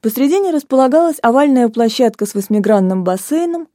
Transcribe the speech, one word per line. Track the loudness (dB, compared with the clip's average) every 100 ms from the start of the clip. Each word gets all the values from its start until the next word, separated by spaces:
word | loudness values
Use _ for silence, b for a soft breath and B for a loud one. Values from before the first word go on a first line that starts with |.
Посредине | -4 -2 0 0 0
располагалась | -2 0 0 2 4 2 0
овальная | 0 2 2 2 0
площадка | 0 -2 2 -2 0
с | -6
восьмигранным | -6 -2 -2 2 2 2 -2
бассейном | -4 -4 -4 -4 -2 -6 -10